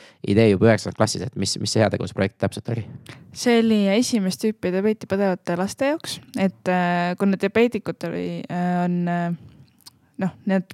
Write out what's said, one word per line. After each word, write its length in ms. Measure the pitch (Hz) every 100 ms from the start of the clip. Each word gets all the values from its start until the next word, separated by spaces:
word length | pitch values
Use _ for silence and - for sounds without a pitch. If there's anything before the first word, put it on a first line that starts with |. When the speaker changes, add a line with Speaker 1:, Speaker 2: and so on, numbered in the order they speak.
| - _ -
Speaker 1:
idee 220 | 101 113
juba 160 | 95 113
üheksandas 280 | 107 95
klassis, 280 | - 107 -
et 120 | -
mis, 240 | 98 98 -
mis 120 | -
see 100 | 110
heategevusprojekt 560 | 101 101 90 - 98 -
täpselt 300 | 98 107 -
oli? 160 | 113 - - - - -
Speaker 2:
See 260 | - 247 233
oli 300 | 226 214 196
esimest 520 | 208 254 226 185 -
tüüpi 260 | 220 220 180
diabeeti 360 | 185 214 214 -
põdevate 480 | 196 196 180 - 175
laste 280 | 196 - 277
jaoks, 300 | 320 - - - -
et, 300 | 190 - 185
äh, 480 | 180 175 175 175 180
kuna 160 | 196 185
diabeetikud 680 | 196 226 240 208 - - 170
oli, 380 | 170 175 170 -
äh, 360 | 180 180 180
on, 240 | 175 175 175
äh, 240 | 175 170 170 - - - _ - - _ -
noh, 120 | 185 - 202
need 160 | 190 185